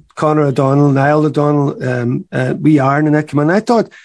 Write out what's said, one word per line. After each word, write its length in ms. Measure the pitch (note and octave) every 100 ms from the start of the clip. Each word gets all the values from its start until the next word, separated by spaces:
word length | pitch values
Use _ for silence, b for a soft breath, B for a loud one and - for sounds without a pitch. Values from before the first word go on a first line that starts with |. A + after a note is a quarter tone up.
| - -
Conor 260 | D#3 D3+
O'Donnell, 500 | D3 C3 C3+ C#3+ D3
Niall 340 | C3+ C#3 D3+ D3+
O'Donnell, 640 | C#3 D3 D3 C#3+ - B2+
um, 380 | B2+ A#2+ C3+ -
uh, 220 | B2+ B2+ -
wee 200 | D3 D3+
Aaron 260 | C3 C#3+ D3+
and 100 | D3+
that 140 | D3+
come 100 | C#3+
in. 100 | D3+
I 120 | G3
thought 280 | A3 A#3 F3+ B